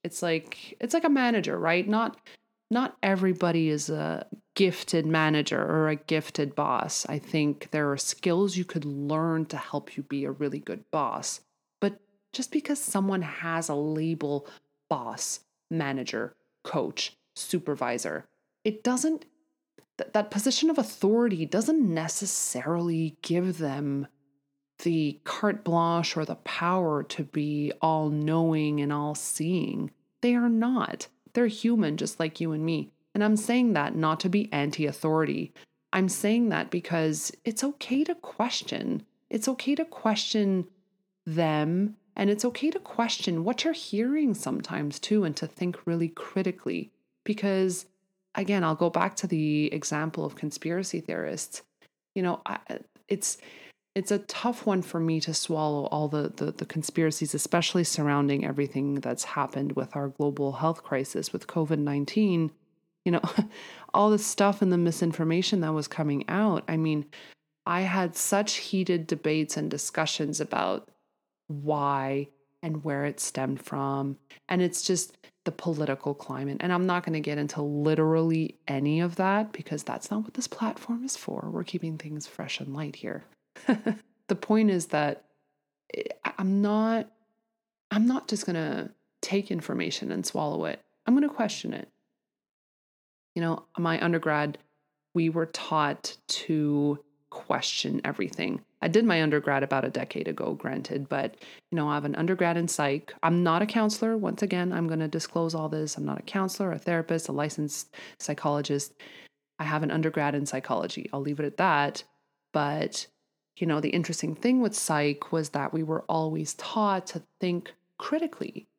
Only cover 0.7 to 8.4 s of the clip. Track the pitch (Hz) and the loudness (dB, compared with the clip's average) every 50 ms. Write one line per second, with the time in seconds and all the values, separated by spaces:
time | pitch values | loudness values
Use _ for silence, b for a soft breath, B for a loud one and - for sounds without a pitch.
0.7 | - _ - 240 320 330 330 320 285 269 254 240 233 208 160 156 151 170 156 165 | -8 _ -2 0 2 2 4 6 4 6 6 4 4 2 2 0 -2 0 2 2
1.7 | 170 180 180 202 214 220 226 - - - B B B B _ _ _ _ _ _ | 2 2 2 2 2 2 2 0 -4 -10 B B B B _ _ _ _ _ _
2.7 | 214 240 269 - - _ - 196 196 185 190 190 180 180 180 175 165 165 160 156 | 0 0 0 0 -4 _ 2 2 4 4 4 2 4 4 2 4 4 4 4 4
3.7 | 151 147 147 151 156 151 151 156 - - - - - - _ _ _ - 196 185 | 2 0 0 -2 -2 -2 -2 -2 -2 -4 -6 -12 -14 -18 _ _ _ 4 4 4
4.7 | 180 - - - - 165 151 156 160 160 156 156 156 151 147 - 151 135 - 151 | 4 0 -4 0 0 2 4 4 4 4 4 6 4 4 2 2 0 0 2 2
5.7 | 160 160 156 156 151 147 - - 160 156 151 - - - 147 139 - - 147 143 | 4 4 4 2 2 -2 -2 0 0 0 0 -2 -2 -2 -2 0 0 -2 0 0
6.7 | 127 120 - - - - - - - 143 - - - 156 151 147 143 - - - | 0 0 -2 -2 -4 -4 -4 -4 -4 -6 -4 -2 0 2 2 2 0 -2 -6 -4
7.7 | - 151 147 143 139 139 - - - - - 180 170 180 | -2 0 0 0 0 -2 -4 -6 -6 -2 0 2 2 4